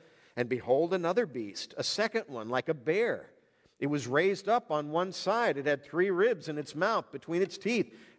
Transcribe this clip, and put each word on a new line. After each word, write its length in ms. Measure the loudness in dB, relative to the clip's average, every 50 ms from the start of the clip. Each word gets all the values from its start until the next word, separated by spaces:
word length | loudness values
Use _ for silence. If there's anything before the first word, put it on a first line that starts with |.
| -20 -20 _ _ _ _ -4
"And 120 | -4 -2 -2
behold, 460 | -2 -2 2 4 4 4 4 2 0
another 320 | 0 0 2 2 2 0
beast, 480 | 0 -4 -8 -8 -8 -8 -10 -12 -10 -6
a 80 | -4 -4
second 440 | -4 0 0 -2 0 0 -4 -4 -4
one, 200 | -10 -10 -6 -2
like 220 | 0 0 0 0
a 40 | -4
bear. 560 | -2 0 0 2 2 2 0 0 -4 -6 -14 -20 _ _ _ _ _ _ _ _ -4
It 100 | -2 0
was 180 | 0 -2 -2
raised 420 | 2 2 4 4 4 2 0 0 2
up 220 | 2 2 2 0
on 200 | -2 -2 -2 0
one 220 | 0 -2 -2 -2 -4
side. 460 | -6 -2 0 0 2 2 2 0 0
It 80 | 0
had 180 | 0 0 0 -2
three 240 | -6 0 0 2 2
ribs 400 | 4 4 4 2 2 0 -4 -6
in 80 | -6
its 180 | -6 -6 -6 -4
mouth 380 | -2 0 2 2 0 -2 -4 -10
between 300 | -12 -8 -4 0 0 0
its 160 | 0 -2 -6
teeth. 360 | -2 0 2 2 0 -2 -4 -20 -20 -20 -8